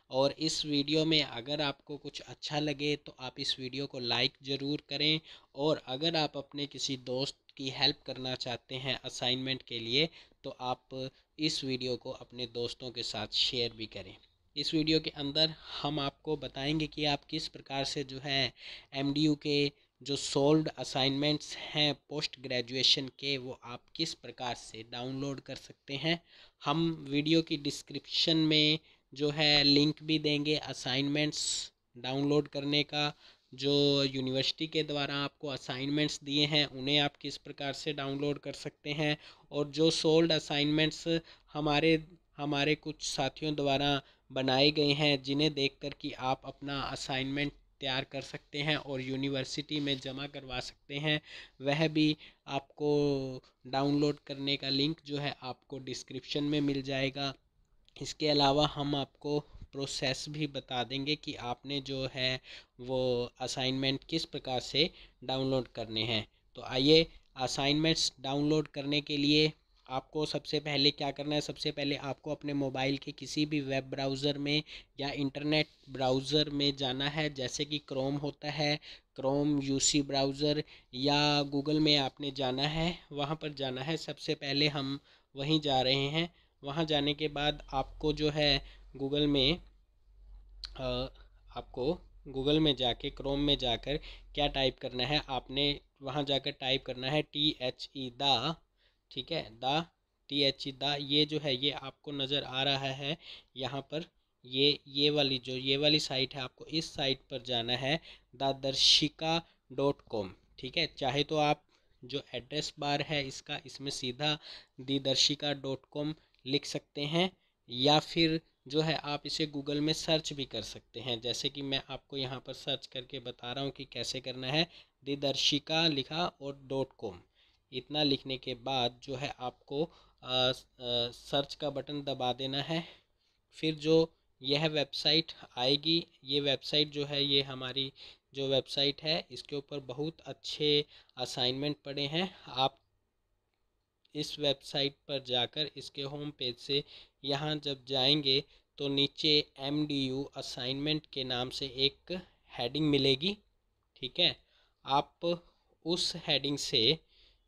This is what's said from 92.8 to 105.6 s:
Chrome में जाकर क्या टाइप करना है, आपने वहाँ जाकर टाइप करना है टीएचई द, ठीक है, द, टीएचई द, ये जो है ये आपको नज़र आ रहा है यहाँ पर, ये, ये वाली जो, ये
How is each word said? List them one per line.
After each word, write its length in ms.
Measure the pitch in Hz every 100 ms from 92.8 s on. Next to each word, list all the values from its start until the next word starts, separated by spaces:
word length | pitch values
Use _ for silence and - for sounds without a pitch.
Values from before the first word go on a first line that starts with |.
| 127 - 143
Chrome 280 | - 131 139
में 180 | 143 139
जाकर 400 | 127 113 - 151 - - - -
क्या 120 | 147
टाइप 280 | 143 135 -
करना 260 | 131 123 123
है, 160 | 151 139
आपने 500 | 127 123 131 143 143 _ _
वहाँ 220 | 135 139 139
जाकर 260 | 135 147
टाइप 320 | 135 131 135 -
करना 240 | 123 131
है 120 | 151
टीएचई 880 | - 147 151 - 127 - - 143 131 120
द, 380 | 139 127 135 165 _ _ _ _ -
ठीक 200 | - 127
है, 120 | 160 - 113
द, 300 | 123 147 165 _ _ _ -
टीएचई 420 | 143 139 135 139
द, 220 | 135 139 143
ये 240 | 143 147 151
जो 140 | 151
है 160 | 147 127
ये 160 | 139
आपको 400 | 135 135 - -
नज़र 300 | 143 135 143
आ 200 | 131 131
रहा 260 | 135 139 135
है 260 | 135 143 165 - - - 127
यहाँ 240 | 127 139
पर, 220 | - 151 175 _ _ _ 123
ये, 340 | 131 143 139 -
ये 200 | 139 147
वाली 280 | 147 139 131
जो, 160 | 127
ये 220 | 131